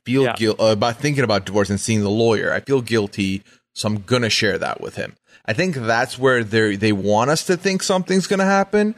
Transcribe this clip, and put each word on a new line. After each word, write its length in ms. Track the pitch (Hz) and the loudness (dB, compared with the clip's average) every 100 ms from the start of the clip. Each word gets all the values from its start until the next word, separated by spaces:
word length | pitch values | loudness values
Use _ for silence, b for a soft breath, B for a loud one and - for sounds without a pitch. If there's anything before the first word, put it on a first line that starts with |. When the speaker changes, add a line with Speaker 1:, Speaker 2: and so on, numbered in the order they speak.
| - | -2
Speaker 1:
feel 180 | 131 | 0
Speaker 2:
Yeah. 120 | 127 110 | 0 0
Speaker 1:
guil-, 200 | 110 101 | -2 2
uh, 120 | 110 | 2
about 240 | 104 120 117 | 2 0 -2
thinking 240 | 147 139 | -2 0
about 220 | 117 101 90 | 0 0 0
divorce 240 | 101 101 | 0 0
and 100 | 98 | -2
seeing 220 | - 107 | 0 0
the 80 | 101 | 2
lawyer. 420 | 107 113 104 - | 2 2 2 0
I 60 | 98 | -4
feel 220 | 131 135 | 0 -2
guilty, 640 | 110 113 101 - 95 95 b b _ | 0 -2 -2 -2 -2 -2 b b _
so 140 | - 107 | -6 -4
I'm 160 | 107 98 | -4 -2
gonna 240 | 123 113 | -2 0
share 280 | - 107 85 | 0 0 0
that 240 | 65 - | -4 -6
with 140 | - - | -10 -10
him." 200 | - - b b - | -10 -12 b b -6
I 60 | |
think 220 | 110 185 135 | -2 -2 -2
that's 420 | 113 117 131 - | 0 0 -2 0
where 260 | 131 123 | 2 2
they're, 320 | 107 113 107 98 | 2 2 2 2
they 160 | 107 | 0
want 380 | 101 98 104 127 | 0 2 2 2
us 140 | 156 - | 0 0
to 100 | 175 | -2
think 260 | 196 190 | 0 -2
something's 420 | - 185 180 190 180 | 0 -2 0 0 0
gonna 180 | 196 190 | 0 2
happen. 500 | 196 196 208 214 | 2 2 0 0